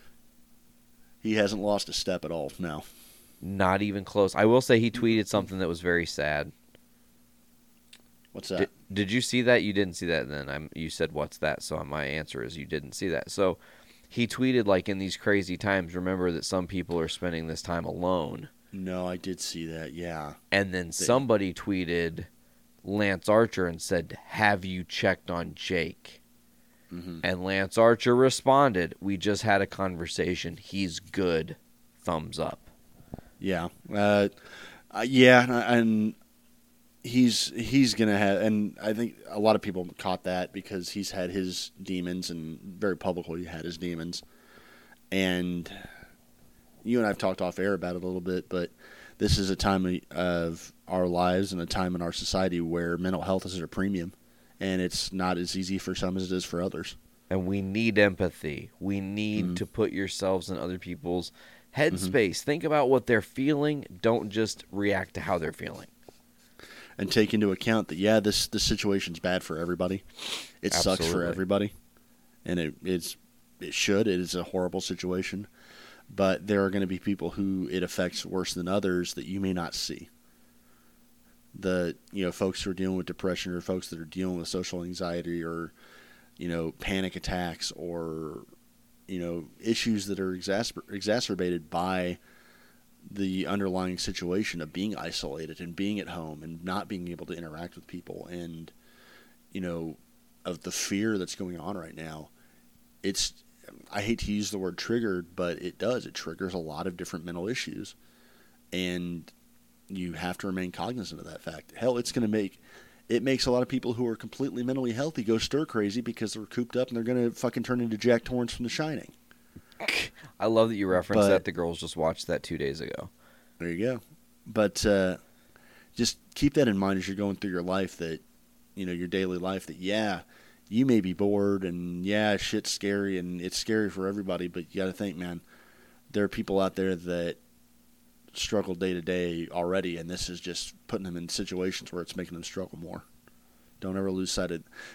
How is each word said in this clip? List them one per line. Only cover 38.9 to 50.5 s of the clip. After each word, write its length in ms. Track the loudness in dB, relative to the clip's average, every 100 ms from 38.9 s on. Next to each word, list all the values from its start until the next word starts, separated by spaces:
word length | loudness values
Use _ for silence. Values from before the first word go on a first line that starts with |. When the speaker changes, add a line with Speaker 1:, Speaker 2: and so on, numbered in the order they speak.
Speaker 1:
think 220 | 0 -2 -6 -12
a 100 | 2
lot 160 | 4 4
of 60 |
people 260 | 2 -6 -6 -4
caught 260 | -2 -2
that 300 | 0 -2 -2
because 360 | -6 -8 -6 -6
he's 220 | -6 -6
had 180 | -4 -4
his 400 | -2 -2 -4 -8 -10
demons 460 | -6 -4 -2 -4 -6
and 300 | -8 -8 -12 -14 -4
very 180 | -2 0
publicly 460 | -2 -4 -4 -8
had 220 | -8 -8 -8
his 120 | -6
demons. 460 | -6 -4 -6 -8 -12 -20 -20 -20 -20 -20 -20 -20 -4
And 580 | 2 4 2 0 -2 -6 -12 -16 -18 -20 -20 _ -20 -20 -20 -20 -10
you 140 | 0 4
and 80 | 4
I 40 |
have 80 | 2
talked 240 | 0 2
off 180 | -2 0
air 140 | 0
about 220 | 0 -2 -4
it 80 |
a 20 | -4
little 160 | -4
bit, 260 | -2 -2 -2
but 240 | -4 -4 -8 -20 -20 -16 0
this 200 | 2 4
is 120 | 2
a 60 | 2
time 440 | 4 4 4 0 -4
of 600 | -2 0 2 0